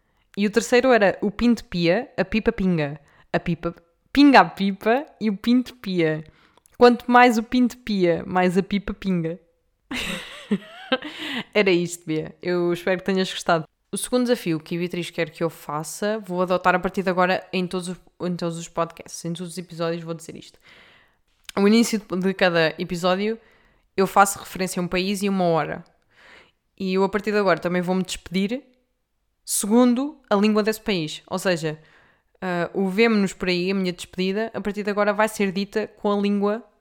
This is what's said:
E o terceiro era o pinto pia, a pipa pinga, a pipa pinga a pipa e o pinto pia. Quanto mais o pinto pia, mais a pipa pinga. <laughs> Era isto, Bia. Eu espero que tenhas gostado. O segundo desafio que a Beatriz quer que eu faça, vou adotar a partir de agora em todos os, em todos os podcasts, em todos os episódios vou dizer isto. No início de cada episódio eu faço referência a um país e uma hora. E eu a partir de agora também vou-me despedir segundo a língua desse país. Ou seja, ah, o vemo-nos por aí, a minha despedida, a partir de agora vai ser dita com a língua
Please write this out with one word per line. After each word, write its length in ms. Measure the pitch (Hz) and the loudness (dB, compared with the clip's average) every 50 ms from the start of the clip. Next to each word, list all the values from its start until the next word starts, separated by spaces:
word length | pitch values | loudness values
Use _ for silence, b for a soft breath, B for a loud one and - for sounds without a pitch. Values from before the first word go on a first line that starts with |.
| _ _ _ _ _ _ _ 202 | _ _ _ _ _ _ _ -2
E 100 | 202 208 | -2 0
o 20 | |
terceiro 440 | 202 233 - - 254 247 247 262 247 | 0 0 0 2 4 4 6 6 6
era 240 | 220 208 185 - - | 6 6 4 2 2
o 100 | - 208 | -2 -4
pinto 360 | - - 226 240 233 - - | -2 0 2 2 2 2 -2
pia, 440 | - - 175 170 165 175 214 269 - - | -6 -4 0 2 2 2 2 0 -4 -4
a 80 | - 190 | -4 -2
pipa 300 | 185 - 220 - 240 226 | -2 -2 -2 0 0 -2
pinga, 480 | - 190 185 180 160 147 143 147 - b b b b b b - | 0 0 0 0 0 0 -4 -6 -10 b b b b b b -6
a 40 | 170 | -4
pipa 380 | - 180 170 - - 170 175 - - _ _ _ _ _ - | -2 -2 -4 -4 -4 -6 -8 -10 -14 _ _ _ _ _ 4
pinga 260 | 269 285 285 262 220 | 6 6 8 10 8
a 60 | 180 | 8
pipa 600 | 165 - - 196 202 196 190 - 214 233 269 311 - - - | 6 2 -4 -4 -4 -4 -2 0 0 2 2 0 -4 -10 -6
e 100 | 208 220 | -4 -2
o 60 | 196 | -2
pinto 400 | 190 - 233 240 254 247 - - | -2 0 2 2 2 0 -2 -8
pia. 480 | - - 196 185 175 165 156 156 151 - - b b b b b b b b b - | -12 -8 -4 -2 0 0 0 0 -2 -6 -12 b b b b b b b b b 6
Quanto 340 | 240 247 240 233 - - | 8 8 8 6 2 4
mais 260 | 240 247 247 254 226 226 | 6 8 8 8 6 4
o 60 | 220 | 0
pinto 340 | - - 254 247 226 - - | -2 0 0 2 0 0 -4
pia, 440 | _ - 214 196 180 170 165 - - | _ -4 -2 2 2 2 2 0 -2
mais 320 | - 185 185 180 185 175 196 | -2 0 2 2 2 2 2
a 60 | 180 | 0
pipa 300 | - 202 202 - - 202 | 0 -2 -6 -4 -6 -10
pinga. 440 | - - 190 185 175 160 160 170 185 _ _ _ _ _ _ _ _ _ - | -8 -4 -4 -2 -2 -2 -4 -6 -10 _ _ _ _ _ _ _ _ _ -10
<laughs> 1600 | 269 - - 180 175 175 - - - - - - 208 185 - - 679 - - - 254 254 - 302 - - 311 294 277 240 - - - | -10 -8 -8 -8 -8 -10 -12 -14 -18 -16 -6 -4 -4 -4 -4 -8 -20 -20 -10 -6 -6 -6 -6 -8 -14 -12 -12 -10 -8 -10 -10 -4 0
Era 180 | 214 208 190 | 0 2 4
isto, 340 | 180 170 175 170 - - _ | 2 2 0 -2 -6 -8 _
Bia. 300 | - 156 156 160 160 - _ | -6 -6 -6 -6 -8 -12 _
Eu 320 | - 175 180 175 175 175 175 | -6 -4 -2 0 0 0 -2
espero 260 | 170 - 196 185 175 | -2 -2 -2 -2 -2
que 60 | 185 | -2
tenhas 260 | - 190 190 190 - | -2 0 0 -2 -2
gostado. 360 | - - - - 175 165 156 - _ _ _ _ | -4 -4 -2 0 0 0 -2 -6 _ _ _ _
O 60 | - 202 | -10 -8
segundo 260 | - - 247 247 247 | -4 -2 0 0 0
desafio 360 | 240 247 233 - 180 160 156 | 0 0 0 0 -2 -4 -4
que 160 | 156 - 175 | -6 -6 -6
a 40 | 170 | -6
Beatriz 300 | 175 175 175 180 165 - | -6 -6 -6 -8 -8 -8
quer 200 | - - 165 160 | -6 -6 -6 -6
que 140 | - - 170 | -4 -4 -4
eu 60 | 160 | -4
faça, 680 | 156 - - - 147 151 160 - - - 208 208 214 220 | -6 -8 -12 -10 -8 -8 -8 -10 -10 -6 -6 -4 -4 -6
vou 220 | 208 185 180 180 | -8 -6 -4 -2
adotar 340 | 185 180 185 180 - 185 175 | -2 0 0 0 2 2 2
a 40 | 180 | 2
partir 240 | 175 190 - 202 175 | 0 -4 -4 -4 -2
de 60 | 190 | -2
agora 360 | 180 180 180 180 185 - - - - | 0 0 0 0 0 -2 -4 -6 -4
em 120 | 190 180 | -4 -4
todos 240 | 175 - 190 175 180 | -4 -4 -6 -8 -8
os, 80 | 180 - - _ _ - | -10 -12 -14 _ _ -8
em 140 | - 180 180 | -6 -6 -6
todos 220 | 170 180 170 165 165 | -4 -6 -6 -6 -8
os 100 | 170 - | -12 -8
podcasts, 560 | - - 170 165 - - - - - - - | -6 -4 -4 -4 -6 -12 -20 -18 -16 -12 -10
em 100 | 165 170 | -8 -8
todos 200 | 165 185 170 160 | -8 -10 -12 -12
os 40 | 185 | -14
episódios 460 | 170 - 165 160 170 165 170 175 165 | -14 -12 -8 -6 -4 -4 -4 -6 -8
vou 100 | 165 165 | -10 -12
dizer 220 | 160 - - - | -12 -12 -16 -18
isto. 240 | - - - - _ b b b b b b b b b b b b b b _ _ _ - - | -18 -20 -20 -20 _ b b b b b b b b b b b b b b _ _ _ -8 -2
No 120 | 202 196 202 | 2 4 6
início 320 | 220 233 233 - 226 214 | 6 6 4 2 0 -4
de 340 | - - 170 185 180 196 190 | -6 -6 -4 -2 -2 -2 0
cada 420 | 190 196 180 170 170 165 156 - - | 2 2 2 4 4 2 2 0 -4
episódio 640 | 180 170 180 170 170 185 185 190 202 214 226 226 b b b b b b b b b b _ | -6 -6 -6 -2 0 0 0 0 -2 -4 -4 -6 b b b b b b b b b b _
eu 100 | - 190 | 0 0
faço 340 | 180 - 208 196 202 - - | 2 4 4 4 4 2 -4
referência 400 | - - - 180 185 180 - 185 | -12 -12 -10 -8 -6 -6 -4 -4
a 40 | 180 | -4
um 40 | 170 | -2
país 360 | - 180 185 190 208 190 208 | -2 -2 -2 -2 -2 -2 -2
e 60 | 202 | -2
uma 160 | 196 190 180 | 0 2 2
hora. 380 | 170 165 156 147 156 160 - 170 _ _ _ _ b b b b b b b b b b b _ _ _ - | 2 2 0 0 -2 -6 -10 -12 _ _ _ _ b b b b b b b b b b b _ _ _ -8
E 160 | 196 185 185 | -4 -2 0
eu 100 | 190 196 | 2 0
a 60 | 190 | 0
partir 220 | 190 208 196 214 | 0 -2 -2 -2
de 60 | 208 208 | 0 2
agora 220 | 202 190 165 156 | 2 2 2 2
também 220 | - 175 175 180 | 0 -2 -2 -2
vou-me 220 | 175 175 185 185 185 | 0 0 0 -2 -2
despedir 580 | - - - - - 170 190 196 202 240 269 - _ _ _ _ _ _ _ _ _ _ _ _ _ _ _ _ | -4 -8 -12 -10 -6 -2 -2 -2 -2 -2 -6 -8 _ _ _ _ _ _ _ _ _ _ _ _ _ _ _ _
segundo 760 | - - - - 202 214 240 254 247 240 240 269 294 302 - _ - | -6 -4 -4 0 2 4 6 6 4 4 0 -2 -4 -8 -10 _ 0
a 60 | 214 | 2
língua 260 | 196 202 220 214 214 | 2 2 2 2 2
desse 200 | 208 220 220 - | 0 0 -2 -4
país. 420 | - - 208 175 156 151 - - - - | -4 -4 -2 -2 -4 -4 -8 -12 -10 -8
Ou 120 | - 185 | -8 -4
seja, 400 | 175 196 180 160 156 156 151 156 b b b b b b b b b b b b | -2 -2 -2 0 -2 -4 -6 -8 b b b b b b b b b b b b
ah, 280 | - 185 175 175 170 - - | -8 -6 -4 -4 -4 -4 -2
o 160 | - 196 190 | -2 -2 0
vemo-nos 440 | 185 202 233 233 220 208 196 185 - | 2 2 2 4 4 2 0 0 -2
por 140 | - - 185 | -4 -4 -2
aí, 240 | 180 175 175 185 | -2 0 0 -2
a 20 | 190 | -2
minha 200 | 196 190 180 175 | -2 -2 -4 -4
despedida, 580 | - - - - - 185 190 190 208 226 220 - | -6 -10 -12 -6 -4 -4 -2 -2 -2 -4 -6 -6
a 80 | - | -8
partir 220 | 190 208 196 208 202 | -6 -6 -6 -4 -4
de 80 | 208 | -4
agora 220 | 202 208 208 208 202 | -2 0 0 0 0
vai 140 | 202 214 220 | 0 0 -2
ser 220 | - - 202 196 | 0 -2 -2 -2
dita 360 | 175 196 202 196 - 214 208 - | -2 -2 -4 -4 -4 -6 -6 -6
com 240 | - _ - 208 | -8 _ -2 -2
a 100 | 202 202 | 0 0
língua 420 | 202 202 202 202 196 202 208 233 - _ _ _ | 0 0 0 0 0 -2 -2 -4 -8 _ _ _